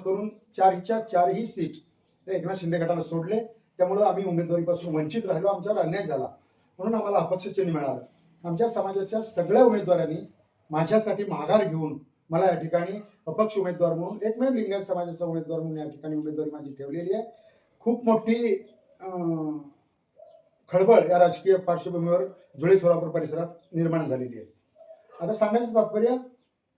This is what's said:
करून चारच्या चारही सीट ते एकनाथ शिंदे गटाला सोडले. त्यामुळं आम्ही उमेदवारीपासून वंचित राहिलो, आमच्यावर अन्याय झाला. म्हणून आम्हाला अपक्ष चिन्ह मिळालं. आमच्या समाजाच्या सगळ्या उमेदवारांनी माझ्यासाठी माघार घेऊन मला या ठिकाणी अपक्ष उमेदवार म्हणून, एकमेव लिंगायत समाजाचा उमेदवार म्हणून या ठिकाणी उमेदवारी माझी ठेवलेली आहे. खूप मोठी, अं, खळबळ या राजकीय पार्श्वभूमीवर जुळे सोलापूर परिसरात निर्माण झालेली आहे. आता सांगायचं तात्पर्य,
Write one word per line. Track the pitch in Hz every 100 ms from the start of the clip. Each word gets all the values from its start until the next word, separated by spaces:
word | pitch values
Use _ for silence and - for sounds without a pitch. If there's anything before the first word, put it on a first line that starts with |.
| 190
करून | 202 214
चारच्या | - _ - 190 180 180 220
चारही | 220 175 180 196 226
सीट | 185 160 - - _ _ _ -
ते | 185
एकनाथ | 170 180
शिंदे | 165 170
गटाला | 165 165
सोडले. | - 165 175 220 226 - _ -
त्यामुळं | 180 202
आम्ही | 202 180 190
उमेदवारीपासून | 170 165 170 170 170 170 156
वंचित | 156 226 196
राहिलो, | 160 196
आमच्यावर | 180 196 202
अन्याय | 160 196
झाला. | 170 131 - - _ _ _ -
म्हणून | 208 220
आम्हाला | 202 190
अपक्ष | 160 - -
चिन्ह | 196 175
मिळालं. | 151 135 123 - _ _ _
आमच्या | 170 165 233
समाजाच्या | 214 190 190 190 220
सगळ्या | - 180 165 233
उमेदवारांनी | 247 208 165 170 147 165 - _ _ _ _
माझ्यासाठी | 156 165 214 214 196
माघार | 190 147 156 214 175
घेऊन | 160 151 131 - _ _
मला | 165 190
या | 160
ठिकाणी | 160 170 180 208 - _ 165
अपक्ष | 180 214 202
उमेदवार | 180 170 170
म्हणून, | 160 190 214 214
एकमेव | 233 262
लिंगायत | 233 190 196
समाजाचा | 190 180 175 165 170
उमेदवार | 165 156 160
म्हणून | 160 156
या | 151
ठिकाणी | - 156 151
उमेदवारी | 151 151 151
माझी | 147 139
ठेवलेली | 135 139 165 175
आहे. | 214 233 - _ _ _ _
खूप | 233 240 226
मोठी, | 220 220 233 233 - - _ _ _
अं, | 185 180 165 160 156 151 - _ _ _ _ _ - - _ _ -
खळबळ | 180 202 226 175
या | 175
राजकीय | 175 - 190 185
पार्श्वभूमीवर | 175 165 180 170 170 180 190 - _ 131
जुळे | 170 190
सोलापूर | 175 165 160
परिसरात | 165 151 160 170 - _
निर्माण | 165 165 165 135
झालेली | 127 123 110
आहे. | - _ _ _ - - _ -
आता | 175
सांगायचं | 220 208 233 233 220
तात्पर्य, | - 208 240 254 - - _ _ _